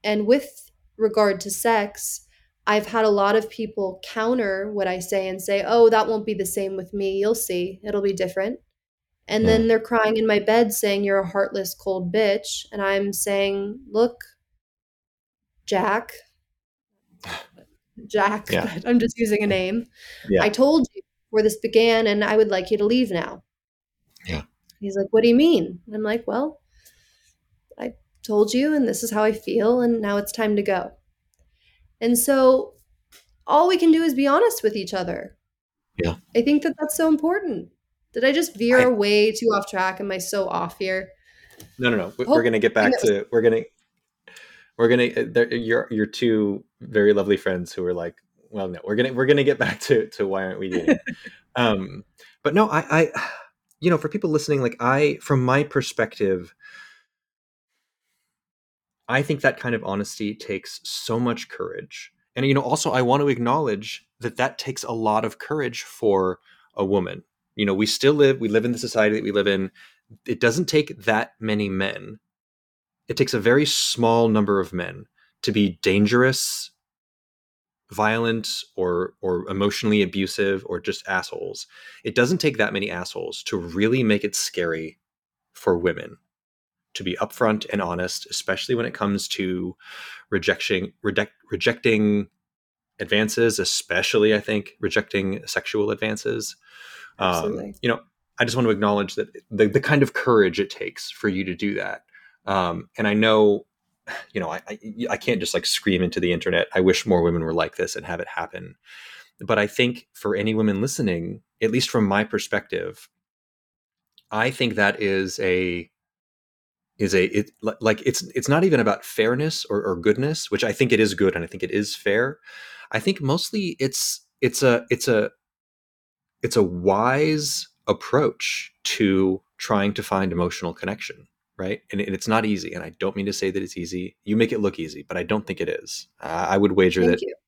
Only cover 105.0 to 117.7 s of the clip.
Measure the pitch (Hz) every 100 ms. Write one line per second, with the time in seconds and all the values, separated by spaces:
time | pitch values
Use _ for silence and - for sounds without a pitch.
105 | 120 101 - 107 87 90 - - 104 90
106 | 90 90 87 82 95 85 - 95 92 90
107 | 107 90 85 85 80 82 78 - 90 -
108 | - 85 87 - 82 92 90 - _ -
109 | - - - _ - 107 104 - 123 120
110 | _ - 104 101 107 110 107 98 131 -
111 | 107 85 85 101 _ _ 110 123 - 120
112 | 104 101 110 104 - 117 - 90 90 -
113 | - _ _ _ _ _ _ _ _ _
114 | _ _ _ 107 123 131 123 104 101 -
115 | 101 95 95 - 92 90 90 87 82 _
116 | _ _ _ _ _ _ _ _ _ -
117 | 101 92 92 104 104 _ 110